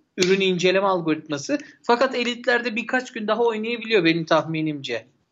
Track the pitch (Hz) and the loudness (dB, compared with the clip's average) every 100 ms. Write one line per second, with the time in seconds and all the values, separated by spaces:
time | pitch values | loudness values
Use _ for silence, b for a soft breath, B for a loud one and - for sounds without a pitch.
0 | _ - 180 196 190 180 185 190 196 185 | _ -2 2 4 2 2 2 2 2 0
1 | 160 156 151 143 196 285 B B - 240 | 0 -2 -4 -8 -4 -6 B B 0 2
2 | 262 254 240 240 247 240 233 214 233 254 | 2 0 -4 -4 0 0 0 -6 -2 -4
3 | 247 - 214 220 233 220 220 233 220 214 | -4 -8 -2 0 0 0 -4 -6 0 2
4 | 165 165 160 160 156 160 156 147 127 113 | 4 2 2 2 2 -4 -4 -4 -6 -8
5 | - _ _ | -8 _ _